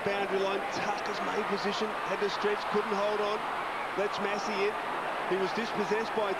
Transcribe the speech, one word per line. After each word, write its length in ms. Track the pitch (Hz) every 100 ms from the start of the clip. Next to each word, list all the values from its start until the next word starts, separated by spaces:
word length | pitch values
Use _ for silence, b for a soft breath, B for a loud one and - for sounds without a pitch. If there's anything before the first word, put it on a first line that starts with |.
boundary 360 | 202 202 196 190
line. 200 | 190 196 -
Tucker's 440 | - 415 403 - 415
made 200 | - 208 -
position. 420 | 196 202 202 214 -
Had 160 | - 190
to 80 | 202
stretch. 320 | - 208 208 -
Couldn't 200 | 208 220
hold 280 | 196 208 208
on. 180 | 208 208 - - - - - -
Lets 220 | 202 -
Massey 320 | 202 208 -
in. 220 | 311 202 - - - - - -
He 60 | 190
was 100 | 185 -
dispossessed 580 | 233 - 185 214 220
by 200 | 220 202 196